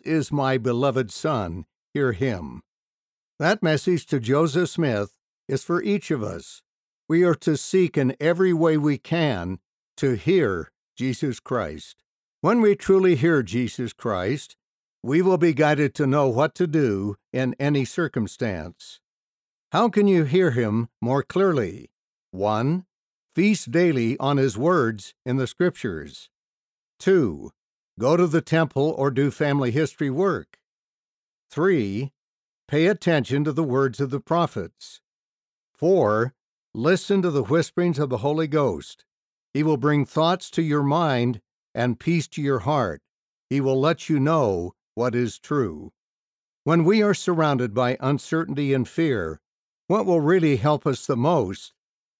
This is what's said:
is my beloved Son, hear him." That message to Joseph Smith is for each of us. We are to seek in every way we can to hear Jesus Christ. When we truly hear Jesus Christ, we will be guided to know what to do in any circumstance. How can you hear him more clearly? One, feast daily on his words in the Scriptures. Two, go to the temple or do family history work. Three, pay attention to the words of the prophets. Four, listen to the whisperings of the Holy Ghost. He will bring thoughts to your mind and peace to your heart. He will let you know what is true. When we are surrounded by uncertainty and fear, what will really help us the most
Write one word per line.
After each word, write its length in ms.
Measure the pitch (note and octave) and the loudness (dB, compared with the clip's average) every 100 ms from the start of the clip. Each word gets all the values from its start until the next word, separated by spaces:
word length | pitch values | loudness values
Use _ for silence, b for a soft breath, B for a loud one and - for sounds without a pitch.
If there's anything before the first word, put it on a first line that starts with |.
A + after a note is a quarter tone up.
is 280 | - D#3+ C#3 | -4 -2 0
my 280 | D3 C3 C3 | -2 0 0
beloved 500 | A#2 A#2+ C#3 B2+ A2+ | 0 0 0 0 -4
Son, 560 | - D#3 C3+ F#2 E2+ E2+ _ _ | -4 -4 -2 -4 -8 -14 _ _
hear 200 | D3 C3+ | -2 -2
him." 500 | F#2+ C3 G2 D2 B1 - _ _ _ _ _ _ _ | 0 -2 -4 -8 -14 -20 _ _ _ _ _ _ _
That 240 | D3+ G#3+ | 0 2
message 420 | E3+ D#3 - F3 - | 2 0 0 -2 0
to 120 | C#3+ | -4
Joseph 500 | A2+ C#3 D#3+ C#3+ F3+ | 0 2 2 0 -2
Smith 460 | - D#3 G#2+ G#2 - _ _ _ | -2 0 0 -4 -8 _ _ _
is 160 | C#3 | -6
for 180 | - E3+ | -2 -4
each 300 | G#3 G3+ - | 0 -2 -2
of 100 | D3 | -4
us. 400 | G#2 F2 - - _ _ _ _ _ | -4 -10 -14 -20 _ _ _ _ _
We 140 | E3 | 2
are 100 | F3+ | 2
to 240 | D3+ - D3 | 2 0 -2
seek 400 | - F#3+ F3+ - | 0 2 2 2
in 180 | C3 C3+ | 0 0
every 340 | D3+ E3+ F#3 | -2 2 2
way 240 | E3+ E3 D#3 | 2 2 2
we 220 | D3 C#3 | 0 -2
can 580 | - E3 D3+ G#2 F2 F#2 _ _ _ - | -2 -2 0 -2 -6 -8 _ _ _ -4
to 160 | C#3 | -2
hear 580 | A#2 - F#3 C3 F2+ D#2 _ _ - | -2 2 2 2 -2 -6 _ _ -8
Jesus 440 | B2+ B2+ D3 A#2 | -6 -4 -4 -6
Christ. 640 | - B2 F2 D2+ - - _ _ _ _ | -6 -4 -4 -8 -16 -20 _ _ _ _
When 200 | D#3+ A#3+ | 0 4
we 140 | G#3+ G3+ | 4 2
truly 400 | - F#3+ F#3+ D#3 | 2 4 4 4
hear 260 | D#3+ D#3 | 4 2
Jesus 500 | A2 A2+ A#2+ - A#2+ | 0 -2 -4 -4 -10
Christ, 640 | - B2 F#2+ F#2 C#3+ - _ _ _ _ _ | -6 -4 -2 -2 -4 -8 _ _ _ _ _
we 160 | A2+ D3+ | -2 2
will 200 | F#3 F#3 | 2 4
be 120 | E3+ | 2
guided 440 | C#3 D3+ D3 C#3+ - | 4 2 4 0 0
to 100 | C#3 | 0
know 220 | C#3+ C3+ | 2 2
what 260 | A#2 D#3 | 2 0
to 140 | - F3+ | 0 -2
do 480 | D#3 C3+ G2 G2+ G2+ _ | 0 0 0 -4 -8 _
in 220 | B2+ C3 - | -4 -4 -2
any 240 | C#3+ C#3+ | 0 0
circumstance. 1160 | B2+ - E3 - G#2 - A#2+ F2+ E2 - - - _ _ _ _ _ _ _ | -2 -4 -4 -4 -6 -4 -6 -6 -10 -14 -20 -20 _ _ _ _ _ _ _
How 180 | D#3 A#3 | 0 2
can 180 | G#3 G3+ | 4 4
you 180 | F#3 D3 | 4 4
hear 260 | E3+ F3+ | 2 2
him 380 | A#2+ A2+ A2 A#2 _ | 2 0 0 -4 _
more 220 | A#2 C3+ | -2 -2
clearly? 640 | - F3+ G3 D3+ G2 G2 - _ _ _ _ | -2 0 2 2 -2 -8 -18 _ _ _ _
One, 560 | F#2 G2+ G#2+ B2+ F3 F3+ _ _ _ _ | -4 0 0 0 -2 -4 _ _ _ _
feast 380 | - G3+ G3+ - | 0 2 2 0
daily 440 | C#3+ F3+ C#3 A#2 C3 | 2 2 2 0 -2
on 180 | C3+ C#3+ | 0 0
his 220 | C3+ G#2 | 0 0
words 560 | D3 F3+ A2+ A2 - _ - | 0 2 0 -2 -12 _ -6
in 120 | C3 | -4
the 100 | B2+ | -4
Scriptures. 840 | - F3 - A#2 E2 C#2+ C2 - _ _ _ _ _ _ _ | -2 -2 -2 -8 -8 -10 -18 -20 _ _ _ _ _ _ _
Two, 520 | - F#3+ B2 D2 - _ _ _ _ - | 2 4 2 -2 -12 _ _ _ _ -4
go 180 | A#2 E3+ | 0 2
to 120 | F3 | 2
the 160 | D#3+ | 0
temple 500 | - D#3+ D#3+ - D3 - | 0 0 0 0 -2 0
or 140 | C#3 | -2
do 220 | C3 C#3 | 0 -2
family 400 | - D3 C#3+ B2+ | 0 0 0 0
history 400 | A#2 D#3 - C#3+ | 0 -2 -2 -4
work. 480 | C3 G3 C#3 - _ _ _ _ _ _ _ _ _ _ | 0 -2 -2 -8 _ _ _ _ _ _ _ _ _ _
Three, 640 | - F3+ E3+ G#2 G2 C#3 - _ _ _ _ _ | -2 0 2 0 -4 -8 -12 _ _ _ _ _
pay 180 | D3 E3+ | 0 2
attention 580 | F3+ - D#3 A#2 C#3 D3+ | 0 0 0 0 -2 -2
to 60 | |
the 120 | C#3+ | -2
words 360 | D#3 B2+ C3+ G#2+ | 0 0 0 -2
of 120 | C#3 | -4
the 80 | C3+ | -6
prophets. 840 | - E3 E3+ - F2 _ - - _ _ _ _ _ _ _ | -2 0 0 -4 -10 _ -20 -20 _ _ _ _ _ _ _
Four, 600 | _ D#3+ F#3+ A2+ G#2+ B2 - _ _ _ - | _ 2 4 4 2 0 -4 _ _ _ -2
listen 480 | C3+ F3+ - G3 | 0 0 2 0
to 80 | F3+ | 2
the 140 | C#3+ G#2 | -2 0
whisperings 520 | D#3 D#3 - F3 C#3 | 0 0 0 0 0
of 140 | D3 | -2
the 80 | B2 | -2
Holy 280 | C3+ D3+ D#3+ | -2 -2 0
Ghost. 560 | D3+ C#3 E2 C#2+ - _ _ _ _ _ | 0 0 -2 -8 -20 _ _ _ _ _
He 120 | C#3 | -2
will 140 | D#3 D3 | 0 2
bring 280 | C#3 D3 C#3 | 2 2 0
thoughts 460 | - D#3+ F3+ - | 0 0 0 -4
to 100 | - | -4
your 220 | E3 D3 | 0 0
mind 580 | C#3+ D3+ E3 B2+ A#2+ A2+ _ _ _ | 0 0 0 0 0 -4 _ _ _
and 260 | - B2 A2+ | -4 -2 -2
peace 280 | - E3+ - | -2 -2 -2
to 140 | - | -6
your 160 | C#3 C3 | -2 -2
heart. 420 | G2 D3+ G#2+ D2 _ _ _ _ _ | 0 0 -2 -4 _ _ _ _ _
He 100 | C3+ | -2
will 220 | C3+ C3+ | 0 2
let 260 | D3 E3 - | 0 -2 -2
you 120 | D3+ | 0
know 560 | C#3 D#3+ B2 F#2 F2 - _ | 2 2 0 0 -4 -10 _
what 220 | - B2 A#2+ | -4 -2 -2
is 240 | A#2+ - | -4 -6
true. 540 | - D3 A2 D#2 - _ _ _ _ _ _ _ - | -6 -2 -2 -6 -16 _ _ _ _ _ _ _ 0
When 180 | E3+ | 2
we 180 | E3 A3 | 4 4
are 120 | G#3 | 2
surrounded 600 | F#3 - E3+ D#3 C#3 B2 | 0 -2 0 0 0 -2
by 220 | G#2 B2 B2+ | 0 -2 0
uncertainty 720 | C3 C#3 - E3 E3 C#3+ C#3+ | -2 -2 -2 -4 -4 -4 -2
and 120 | C3+ A#2+ | 0 -2
fear, 540 | - E3 A#2 E2 D#2 _ _ _ _ _ | -2 -2 -2 -4 -10 _ _ _ _ _
what 180 | G3+ G3 | -2 2
will 140 | E3+ | 2
really 380 | D3 F#3 D#3+ C3 | 4 2 4 2
help 280 | C3 D3+ D#3 | 2 0 -2
us 220 | B2+ - | -4 -2
the 80 | C3 | -2
most 580 | C3+ E3+ F#2+ F#2+ - _ _ _ _ _ | 2 0 0 -6 -14 _ _ _ _ _